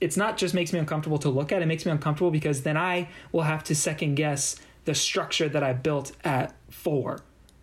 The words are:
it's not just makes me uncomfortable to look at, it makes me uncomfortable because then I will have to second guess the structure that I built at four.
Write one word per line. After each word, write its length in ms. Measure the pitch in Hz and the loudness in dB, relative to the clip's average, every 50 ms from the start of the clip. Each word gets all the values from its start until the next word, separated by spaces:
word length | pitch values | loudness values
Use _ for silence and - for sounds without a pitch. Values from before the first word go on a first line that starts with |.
it's 160 | 127 120 - | -2 0 2
not 200 | 185 208 226 214 | 2 0 0 0
just 160 | - 196 175 | 0 0 0
makes 200 | 170 180 170 160 | 2 0 0 0
me 80 | 185 170 | 0 0
uncomfortable 380 | 151 151 160 156 151 160 151 147 | 0 0 -2 -2 0 0 -2 0
to 100 | - 147 | 2 2
look 240 | 127 135 147 151 | 2 2 0 0
at, 100 | 202 190 | 0 2
it 40 | 170 | 2
makes 200 | 160 160 160 - | 2 0 0 0
me 60 | 175 | 0
uncomfortable 400 | 156 147 - 208 175 - 185 175 | 0 0 0 0 2 2 2 2
because 300 | 156 151 151 151 143 131 | 2 2 2 0 0 0
then 140 | 131 151 151 | 0 0 0
I 320 | 156 175 185 175 180 175 175 - - - - | 2 2 2 0 0 -2 -4 -10 -18 -10 -4
will 120 | - 170 | -2 0
have 200 | 156 151 156 156 - | 0 0 -2 -2 -2
to 100 | - 160 | -2 0
second 400 | 151 - 180 156 - 175 147 143 | 0 0 -2 -2 0 0 0 2
guess 400 | 143 156 147 143 131 - - - - - - - - - | 2 2 0 0 0 -2 -4 -4 -8 -12 -20 -20 -6 -4
the 120 | 160 147 | -2 0
structure 520 | - - - - 190 160 - - - 165 147 | 0 0 0 0 -2 -2 -2 0 0 0 2
that 140 | 139 151 | 2 2
I 100 | 143 131 | 2 2
built 380 | 127 127 - 156 147 143 139 - - - - | 0 2 0 0 0 0 -2 -4 -12 -6 -4
at 280 | 160 139 123 - - - - - - | 0 0 0 0 -2 -6 -14 -20 -20
four. 520 | - - - 175 151 135 - - - - - - _ - - - - - | -20 -4 -2 0 0 2 0 -2 -6 -8 -12 -20 _ -20 -20 -20 -20 -20